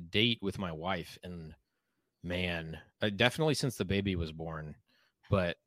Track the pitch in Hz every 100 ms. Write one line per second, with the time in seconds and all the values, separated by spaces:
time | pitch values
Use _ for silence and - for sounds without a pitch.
0 | 85 98 120 113 98 92 92 80 85 92
1 | 78 - 90 87 78 - _ _ _ _
2 | _ _ 85 90 90 85 80 80 - _
3 | 107 98 117 - 156 139 135 - 92 98
4 | 98 90 82 80 80 80 78 71 _ _
5 | _ _ - 101 90 -